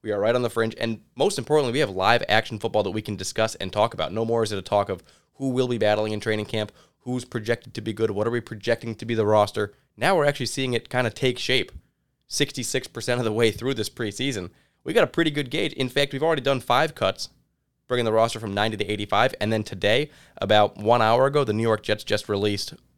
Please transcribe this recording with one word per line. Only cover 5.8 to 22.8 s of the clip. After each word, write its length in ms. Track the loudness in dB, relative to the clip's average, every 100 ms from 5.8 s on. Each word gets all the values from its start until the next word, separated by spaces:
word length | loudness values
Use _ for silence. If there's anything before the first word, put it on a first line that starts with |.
| 2 2 0
in 80 | -2
training 240 | -2 -2
camp, 260 | -2 -4 -4 _ _ _
who's 240 | -6 -6
projected 480 | -6 -8 -4 -4 -4
to 80 | -10
be 120 | -8
good, 180 | 0 0
what 160 | 0 -2
are 40 |
we 80 | -2
projecting 560 | -6 -10 -2 -2 -2
to 120 | -10 -4
be 80 |
the 100 | 0
roster. 480 | 4 4 4 0 -6 -6 _ -2
Now 180 | 2
we're 120 | 2 2
actually 200 | 0 -6
seeing 280 | -4 -2
it 160 | -2 -2
kinda 180 | -2 -2
take 280 | 0 -2 0
shape 340 | 0 0 0 -10 _ _ _ _ _
sixty-six 580 | -2 -2 -2 -4 -6 -6
percent 320 | -10 -4 0
of 60 |
the 80 | 0
way 180 | 2 2
through 240 | 2 -4
this 140 | -4 -6
preseason. 640 | -6 -8 -4 -4 -4 -8 _ _ _
We 80 | -2
got 120 | 2
a 40 | 2
pretty 220 | 2 0
good 200 | 0 -4
gauge. 220 | -4 -4
In 160 | -4 -4
fact, 240 | 0 -2
we've 100 | 0
already 200 | 0 0
done 180 | 0 -2
five 340 | 2 0 0
cuts, 360 | 0 -2 -2 -10 _ _ _ _ _ _
bringing 160 | -2
the 80 | 2
roster 260 | 2 2 0
from 140 | -4
ninety 240 | 0 0 -2
to 100 | -4
eighty-five. 480 | -4 0 2 2 0
And 100 | -2
then 140 | -2
today, 460 | -2 -2 2 2 0 -10 -20 -8
about 400 | 4 6 4 2
one 240 | 2 4
hour 260 | 6 4 4
ago, 180 | 2
the 100 | 0
New 80 | 0
York 200 | 2 0
Jets 220 | 0 -4
just 240 | 0 -2 0
released 460 | 0 0 0 -6 -12